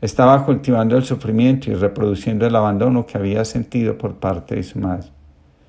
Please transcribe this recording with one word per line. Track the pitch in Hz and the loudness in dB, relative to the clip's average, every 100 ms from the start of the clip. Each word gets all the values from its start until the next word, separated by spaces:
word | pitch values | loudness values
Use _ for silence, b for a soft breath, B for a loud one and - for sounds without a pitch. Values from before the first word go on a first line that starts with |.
estaba | 107 - 127 139 | -6 4 6 6
cultivando | 139 135 135 113 113 127 | 4 -2 2 2 2 2
el | |
sufrimiento | 131 127 110 110 127 135 113 | 0 -4 -2 2 2 2 -2
y | 92 | -2
reproduciendo | 98 - 104 98 117 107 117 | -2 0 -2 -2 -2 0 2
el | 117 | 2
abandono | 107 98 123 123 113 | 2 2 2 0 -2
que | 101 | -4
había | 98 107 113 | -2 -2 -2
sentido | 120 113 123 110 107 | -6 -4 -2 -2 -2
por | 104 92 | -8 -4
parte | 95 87 - 107 | -4 -4 -4 -6
de | |
su | 92 - | -6 -6
madre. | 92 90 - - - _ b b | -4 -6 -10 -20 -20 _ b b